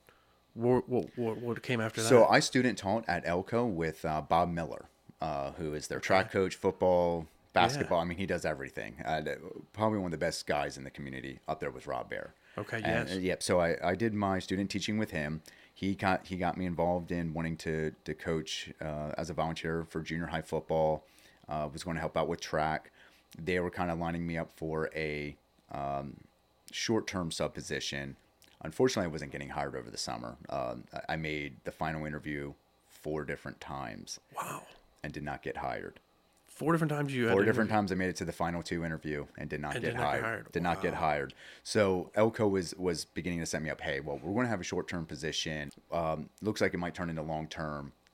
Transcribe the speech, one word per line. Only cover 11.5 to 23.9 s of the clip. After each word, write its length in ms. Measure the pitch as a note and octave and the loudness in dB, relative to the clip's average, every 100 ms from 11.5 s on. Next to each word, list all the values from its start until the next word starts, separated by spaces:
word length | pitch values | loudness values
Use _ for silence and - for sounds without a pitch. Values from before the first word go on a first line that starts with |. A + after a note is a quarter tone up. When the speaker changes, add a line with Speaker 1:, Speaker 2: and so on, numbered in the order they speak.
| D#2 | -4
Speaker 2:
there 140 | D2 | -4
with 160 | C2 C#2 | -6 -4
Rob 200 | C2 - | -4 -4
Bear. 260 | G1+ - - - - | -8 -8 -16 -12 -10
Speaker 1:
Okay, 240 | G#2 A#2 | -6 -2
Speaker 2:
And, 240 | G2+ G2 D2 | 0 0 0
Speaker 1:
yes. 80 | F#2+ | 0
Speaker 2:
uh, 40 | |
yep. 220 | F2+ E2+ | 0 0
So 160 | - F2+ | 2 4
I, 180 | E2+ D#2+ | 4 2
I 140 | E2 F#2 | 0 2
did 180 | A2+ | 0
my 240 | G#2 G2 F#2+ | 2 2 0
student 320 | - F#2+ G2 | 0 0 0
teaching 260 | G2+ G2 G#2+ | -2 -2 0
with 140 | G#2+ | 0
him. 320 | E2 D2 D#2+ - - - | -2 -2 -4 -8 -20 -20
He 220 | - F#2+ F#2+ | -4 -2 0
got, 280 | G2 F#2 - | 2 0 -2
he 80 | F#2 | -2
got 200 | F2 F2+ | 0 0
me 100 | F#2 | -2
involved 440 | E2 E2+ F2+ E2 | 2 2 2 0
in 240 | F2 E2 | -2 -2
wanting 220 | D#2 E2 E2 | -2 -2 -2
to, 340 | E2 D#2 D#2 - | -2 -2 -2 -4
to 100 | - | -10
coach, 560 | D#2 F2+ E2 D#2 - - - | -6 -2 -2 -2 -8 -8 -10
uh, 300 | D#2 D2+ D2+ - | -6 -6 -6 -6
as 120 | E2 | -4
a 40 | |
volunteer 500 | E2 D#2+ D#2+ E2 E2 E2 | -2 -2 -2 -2 -2 -2
for 140 | D#2+ | -6
junior 240 | D#2 D#2+ D#2+ | -4 -4 -2
high 160 | D#2+ | -4
football. 640 | - D#2+ - D#2+ D#2 D2+ - - - _ - | -2 -4 0 2 4 2 -4 -20 -20 _ -6
Uh, 200 | D2+ D2+ | -4 -4
was 100 | D#2 | -6
gonna 160 | F2+ D#2+ | -4 -2
help 180 | D#2+ E2 | -2 0
out 120 | D#2 | 0
with 120 | E2+ | -2
track. 520 | - D#2 D#2 D2+ - - - - _ - | -2 0 2 0 -4 -20 -20 -20 _ -6
They 220 | E2 F2+ | 0 0
were 120 | F2 | 0
kinda 240 | F2+ F2+ | 0 0